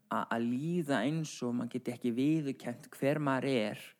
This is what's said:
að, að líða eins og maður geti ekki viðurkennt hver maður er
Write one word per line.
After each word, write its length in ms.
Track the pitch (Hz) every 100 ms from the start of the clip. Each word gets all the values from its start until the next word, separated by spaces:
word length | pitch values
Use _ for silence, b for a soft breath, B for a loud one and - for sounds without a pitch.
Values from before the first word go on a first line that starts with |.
| -
að, 200 | 110 -
að 220 | 117 117
líða 540 | 123 156 175 143 127
eins 400 | 127 160 156 -
og 120 | 120
maður 180 | 123 120
geti 200 | 123 127
ekki 220 | 120 123
viðurkennt 760 | 117 143 160 139 127 123 120 -
hver 300 | - 139 151
maður 240 | 143 131 139
er 280 | 127 104 135 -